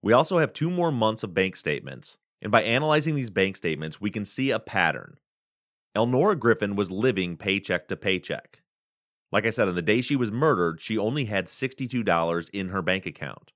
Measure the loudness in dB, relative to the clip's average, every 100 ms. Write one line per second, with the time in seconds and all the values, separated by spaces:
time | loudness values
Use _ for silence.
0 | 6 4 6 2 0 0 -2 0 0 2
1 | 2 0 -4 0 0 -2 -4 -4 -6 -16
2 | -18 -20 _ _ 2 2 4 2 4 2
3 | 2 -2 -2 0 0 0 -4 -4 -6 -6
4 | -6 -4 -8 -4 -2 -2 -2 0 0 0
5 | -10 -20 _ _ _ _ _ _ _ 0
6 | 2 4 2 2 2 2 2 0 -2 0
7 | 0 2 -2 -4 -2 -2 0 -4 -2 -6
8 | -2 -2 -2 -10 -10 _ _ _ _ _
9 | _ _ _ 0 0 0 0 0 2 0
10 | 2 -2 -2 0 2 2 0 -2 -6 -2
11 | 0 -2 -2 -2 -4 -6 -8 -6 -6 -2
12 | 2 2 2 -2 -4 -8 -4 -4 -2 -2
13 | -4 -10 -12 -12 _